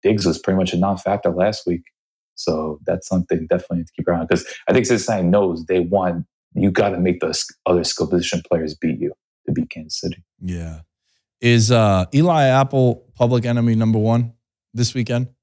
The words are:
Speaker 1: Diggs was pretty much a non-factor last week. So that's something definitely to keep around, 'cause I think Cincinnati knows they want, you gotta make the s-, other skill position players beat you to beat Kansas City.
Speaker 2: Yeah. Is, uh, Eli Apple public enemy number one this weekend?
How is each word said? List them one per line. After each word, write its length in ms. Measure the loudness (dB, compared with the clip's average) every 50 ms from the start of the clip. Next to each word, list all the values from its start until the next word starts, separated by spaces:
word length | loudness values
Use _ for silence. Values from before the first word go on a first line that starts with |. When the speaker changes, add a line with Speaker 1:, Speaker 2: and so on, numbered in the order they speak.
Speaker 1:
Diggs 240 | _ 0 0 2 0
was 120 | -2 -2 -2
pretty 200 | -2 -2 0 0
much 160 | 0 0 0
a 20 |
non-factor 540 | 0 0 0 -2 -2 -2 -4 -4 0 -2 -2
last 360 | 0 0 0 0 -2 -4 -4
week. 160 | -4 -4 -4 -6 _ _ _ _ _ _ _ _ _ _
So 440 | -8 -4 -4 -4 -4 -4 -6 -8 -8 -6
that's 240 | -6 -6 -4 -4 -4
something 380 | -2 -2 0 _ -2 -4 -2
definitely 380 | -2 -2 -4 -2 -4 -6 -6 -6
to 80 | -8 _
keep 100 | -6 -4 -2
around, 200 | -2 -2 0 0
'cause 160 | -2 -2 -2 -8 -18 -10 -2 2
I 60 | 2
think 100 | 2 2
Cincinnati 380 | 2 0 0 0 -2 -2 0
knows 420 | 2 2 2 4 2 2 -2 -6 -4
they 160 | -2 0 0
want, 460 | 0 0 0 0 0 0 -4 -4 -8 _ _ _ _ _
you 180 | _ 0 0 0
gotta 280 | 2 2 0 0 0 0
make 220 | 0 0 0 0
the 80 | -2 -4
s-, 180 | -4 -6 -8 -10 -12 _ _
other 200 | 0 0 0 0
skill 240 | -2 -4 -4 -4 0
position 340 | 0 -2 -2 -2 -4 -6 -2
players 280 | -2 -2 -2 -2 -4 -8
beat 240 | _ -4 -4 -4 -4
you 140 | -6 -8 -8 _ _ _ _ _ _
to 60 | -4
beat 180 | -4 -4 -4 -6
Kansas 300 | -8 -16 -12 -12 -12 -10
City. 220 | -8 -10 -10 -10 _ _ _ _
Speaker 2:
Yeah. 400 | -10 -8 -8 -8 -8 -10 -12 -14 -18 _ _ _ _ _ _ _ _ _ _ _
Is, 300 | 2 4 4 6 4 4
uh, 340 | 4 4 4 4 4 2 2 2
Eli 360 | 2 2 4 4 4 4 4 4
Apple 580 | 4 4 2 2 2 2 2 2 2 -2 _ _ _
public 320 | 0 0 2 2 0 0
enemy 300 | 0 0 2 2 2 2
number 220 | 2 2 2 2 2
one 360 | 2 2 2 2 0 -2 -6 _ _ _ _ _ _ _ _
this 200 | -2 -2 -2 0
weekend? 340 | -4 -4 -2 -2 -2 -2 -4 _ _